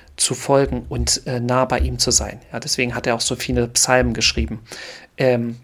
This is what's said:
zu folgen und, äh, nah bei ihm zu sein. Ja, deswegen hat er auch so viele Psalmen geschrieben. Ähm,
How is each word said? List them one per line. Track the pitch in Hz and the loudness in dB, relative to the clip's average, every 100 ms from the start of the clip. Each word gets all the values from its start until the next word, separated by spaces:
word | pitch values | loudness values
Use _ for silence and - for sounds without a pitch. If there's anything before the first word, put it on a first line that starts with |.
| - - | -14 -4
zu | - 127 | -4 -2
folgen | - 139 135 123 123 | 2 2 2 -2 -6
und, | 120 120 - - | -4 -2 -2 -2
äh, | 123 | -2
nah | 120 127 127 | 0 2 2
bei | - | 0
ihm | 131 120 | 0 -2
zu | - | 0
sein. | 120 104 - - | 0 0 -10 -12
Ja, | 120 | -10
deswegen | 151 - 123 | -6 -2 -2
hat | 120 127 | -2 0
er | 117 | 0
auch | |
so | - 127 | 0 -4
viele | - 123 120 | -2 0 0
Psalmen | - - 127 123 | 2 4 4 4
geschrieben. | 113 113 - 67 110 - - - - - - | 2 0 0 -2 -4 -12 -16 -16 -18 -12 0
Ähm, | 135 123 117 120 | 2 4 0 -6